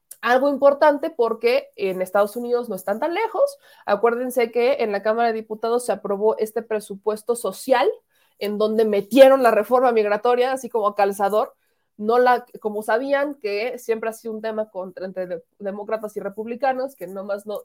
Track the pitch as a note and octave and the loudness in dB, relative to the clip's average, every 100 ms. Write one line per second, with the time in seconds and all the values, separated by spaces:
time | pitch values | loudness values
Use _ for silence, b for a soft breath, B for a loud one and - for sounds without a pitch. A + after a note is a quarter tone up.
0 | _ - A3+ B3+ C#4+ C4+ C#4+ C#4+ D4+ C#4+ | _ -8 2 2 2 4 4 6 4 4
1 | D#4+ - A3+ A3 A#3 C4 - - G3 F#3 | -4 -2 -2 0 0 0 -2 -6 -4 -4
2 | F#3 G3+ G#3 A#3+ A#3+ A#3+ A#3 F#3+ - G#3+ | 0 2 0 -2 -4 -4 -4 -8 -6 -4
3 | D#4 F4 A4+ - C#5+ C#5+ b b - G3+ | -2 -2 -4 0 -2 -2 b b -4 0
4 | A#3 A#3 B3+ B3 A#3 A#3+ A#3+ - A3 G3+ | 2 0 -4 -2 0 0 0 0 -2 -2
5 | G#3+ A3+ A#3 A3 A3 G#3+ A3+ A#3+ A#3+ G3+ | -2 0 0 -2 -8 -6 -2 -2 -2 -4
6 | G3 G3 G#3+ A3 A3 A#3 A3 G#3+ G#3 G3 | -4 0 0 0 -4 -6 -4 -6 -6 -6
7 | G#3+ G#3+ - A#3 G3 G3 - B3+ E4+ - | -4 -4 -4 -4 -4 -8 0 2 2 0
8 | _ _ _ _ G#3 G#3 G#3+ A3 A3 G3+ | _ _ _ _ -6 0 0 2 2 0
9 | G3+ A#3+ C4+ C4+ A#3+ G#3 - B3 B3+ A#3 | 2 8 8 8 4 2 2 2 4 2
10 | G#3 G#3 A#3+ B3 B3+ C4 A#3+ A#3 G3+ G3+ | 0 0 2 2 0 -2 -4 -2 -2 0
11 | G3 G3+ G3 G#3 C4 _ _ _ _ - | -2 0 0 0 -2 _ _ _ _ -8
12 | G#3 B3 B3 A#3+ A#3+ - G#3+ G#3 A3 A3 | 0 4 4 2 0 -10 -8 -6 -2 -2
13 | C#4 C#4 C#4+ C#4 G#3 G3+ A#3+ A#3+ - A3 | 0 -2 -2 -6 -6 -4 -6 -8 -4 -4
14 | A3 A3 A#3 G#3+ A3 G#3+ G#3+ F#3 F#3 - | -4 -8 -10 -8 -6 -6 -6 -8 -12 -10
15 | F#3 F#3 F3+ E3+ - _ G3 G3+ G#3+ A3 | -10 -8 -8 -8 -12 _ -10 -10 -6 -6
16 | G#3+ G#3 G3 G3 A3 A#3+ C4 B3+ C4 - | -6 -8 -8 -8 -10 -4 -2 -2 -6 -10
17 | F3+ G3 G3+ G3+ G#3 G3+ | -12 -12 -8 -8 -8 -12